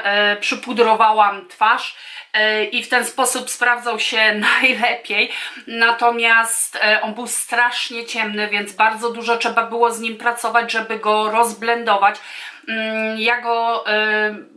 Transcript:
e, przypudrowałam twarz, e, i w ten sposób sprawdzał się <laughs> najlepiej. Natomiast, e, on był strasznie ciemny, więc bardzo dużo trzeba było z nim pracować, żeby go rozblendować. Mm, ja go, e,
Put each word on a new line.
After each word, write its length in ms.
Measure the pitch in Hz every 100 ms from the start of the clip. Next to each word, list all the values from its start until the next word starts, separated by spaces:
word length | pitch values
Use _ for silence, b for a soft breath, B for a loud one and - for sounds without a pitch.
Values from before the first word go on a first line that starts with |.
e, 340 | 202 202 208 208
przypudrowałam 1080 | - 247 247 233 226 220 220 214 202 196 185
twarz, 480 | - 214 262 - - B B B
e, 300 | 214 214 214
i 200 | 214 233
w 60 | 214
ten 160 | 247 220
sposób 440 | - 247 254 -
sprawdzał 500 | - 247 240 240 214
się 340 | - 226 214
<laughs> 140 | 214 202 -
najlepiej. 680 | 254 214 226 226 - 208 233 B B 254 233
Natomiast, 1080 | 233 233 233 240 233 233 226 226 - - -
e, 260 | 214 214
on 120 | 220
był 140 | 214 233
strasznie 800 | - - 240 240 240 - 233 233
ciemny, 420 | 233 214 208 208
więc 260 | 208 196
bardzo 360 | - 220 220 233
dużo 280 | 226 226 233
trzeba 260 | 233 226
było 280 | - 233 233
z 80 | 208
nim 180 | 233 220
pracować, 540 | 233 233 233 233 226
żeby 280 | 226 220 220
go 320 | 214 214 214
rozblendować. 880 | 220 233 202 226 233 226 202 202 208 B B B B -
Mm, 500 | 226 220 220 220 220
ja 220 | 226 240
go, 460 | 233 233 233 226 208
e, 480 | 214 214 214 214 208 -